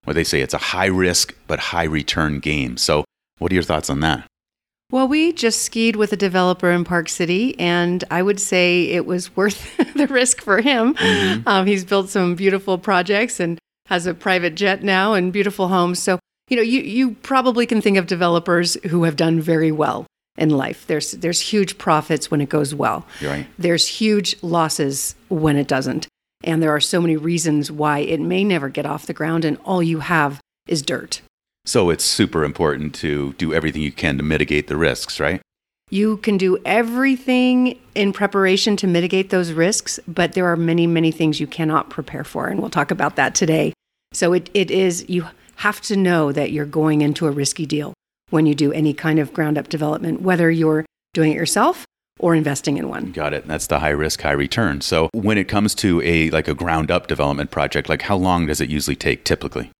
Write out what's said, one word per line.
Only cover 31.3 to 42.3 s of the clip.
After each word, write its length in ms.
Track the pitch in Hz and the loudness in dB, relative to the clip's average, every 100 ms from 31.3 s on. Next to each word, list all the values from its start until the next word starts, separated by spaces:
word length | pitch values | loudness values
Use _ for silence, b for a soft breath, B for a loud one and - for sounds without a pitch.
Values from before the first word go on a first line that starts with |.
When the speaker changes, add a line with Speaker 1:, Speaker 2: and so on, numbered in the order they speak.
| _ _ _ - | _ _ _ 0
Speaker 1:
So 240 | 117 87 | 2 4
it's 160 | 78 - | 2 0
super 400 | - 98 80 73 | 2 2 2 -2
important 480 | 69 80 71 76 - | 0 0 0 -6 -6
to 380 | 80 73 69 | -4 -2 -4
do 200 | - 82 | -4 -2
everything 280 | 80 78 78 | 0 -2 -2
you 100 | 73 | -4
can 260 | - 80 69 | -2 -2 0
to 60 | |
mitigate 440 | 76 73 71 76 - | 0 0 0 -2 -2
the 100 | 73 | 0
risks, 420 | 78 62 - - | 0 -2 -8 -4
right? 220 | 76 90 - _ _ _ _ | -2 -2 -8 _ _ _ _
Speaker 2:
You 280 | 190 214 214 | 0 0 0
can 200 | 220 196 | 0 0
do 220 | 185 - - | 2 0 0
everything 1160 | 214 233 247 269 254 - 254 254 254 247 - _ - | -2 0 0 0 0 0 2 4 4 2 -2 _ -2
in 180 | 202 | -2
preparation 640 | - 202 202 190 190 220 202 | 0 -2 2 2 2 2 0
to 100 | 190 | 2
mitigate 440 | 170 175 190 190 | 0 0 0 0
those 220 | 185 170 | -2 0
risks, 460 | 160 175 214 - - - | 0 0 0 -6 -10 -6
but 260 | 170 170 | -2 -2
there 120 | 185 180 | 0 0
are 100 | 165 | 2
many, 300 | 165 170 170 | 2 2 2
many 240 | 165 160 | 2 2
things 280 | 160 156 147 | 2 0 0
you 80 | 151 | -6
cannot 420 | - 156 156 - | -4 -2 -2 -4
prepare 340 | - 139 135 | -8 -10 -12
for, 240 | 139 | -8